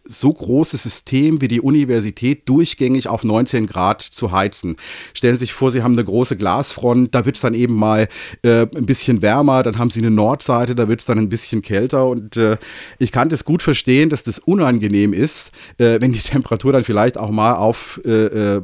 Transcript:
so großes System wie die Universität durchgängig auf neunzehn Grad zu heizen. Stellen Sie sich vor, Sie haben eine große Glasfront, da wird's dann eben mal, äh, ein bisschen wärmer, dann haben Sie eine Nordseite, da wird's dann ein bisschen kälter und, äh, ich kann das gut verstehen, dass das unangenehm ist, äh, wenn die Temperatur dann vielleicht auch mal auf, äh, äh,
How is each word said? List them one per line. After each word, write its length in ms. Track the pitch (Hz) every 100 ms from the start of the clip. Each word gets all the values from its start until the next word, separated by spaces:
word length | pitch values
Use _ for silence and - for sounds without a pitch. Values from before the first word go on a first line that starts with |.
so 280 | - - 135
großes 500 | - 101 131 170 131
System 580 | 117 - - 135 151 160
wie 80 | 131
die 120 | 117
Universität 880 | 135 147 131 117 104 - 123 139 -
durchgängig 600 | 139 165 - 127 131 -
auf 160 | 110
neunzehn 420 | 110 107 127 127 107
Grad 360 | 92 92 107
zu 280 | - - 110
heizen. 460 | 92 98 - 87 80 - - -
Stellen 220 | - 123 123
Sie 40 |
sich 140 | 127
vor, 180 | - 131
Sie 100 | 123
haben 120 | 120
eine 100 | 120
große 320 | 104 107 127 90
Glasfront, 800 | 98 113 143 - 123 120 123
da 100 | 123
wird's 160 | 113 -
dann 140 | 123
eben 200 | 117 120
mal, 320 | 110 107 110 110 - - -
äh, 240 | 120 117 117 160
ein 100 | 110
bisschen 360 | 131 - 113
wärmer, 400 | 104 127 147 131
dann 160 | 123 107
haben 120 | 120
Sie 100 | 113
eine 100 | 113
Nordseite, 640 | 107 107 139 - 120 123
da 140 | 123 107
wird's 180 | 117 -
dann 120 | 113
ein 120 | 107
bisschen 320 | 113 - 113
kälter 440 | 101 101 127 135 131
und, 300 | 120 104 117
äh, 220 | 110 107 - - - -
ich 140 | 120
kann 180 | 123 151
das 140 | 156
gut 180 | - 156
verstehen, 480 | - 135 - 131 156
dass 120 | 151
das 160 | - -
unangenehm 760 | - 196 143 120 104 101 104
ist, 360 | 92 147 - - - - -
äh, 220 | 117 113
wenn 120 | 127
die 80 | 113
Temperatur 520 | - 139 - 113 131
dann 120 | 135
vielleicht 340 | 120 104 120 -
auch 120 | 107
mal 240 | 104 110
auf, 460 | 90 107 120 - -
äh, 220 | - 110 107
äh, 260 | 107 104 101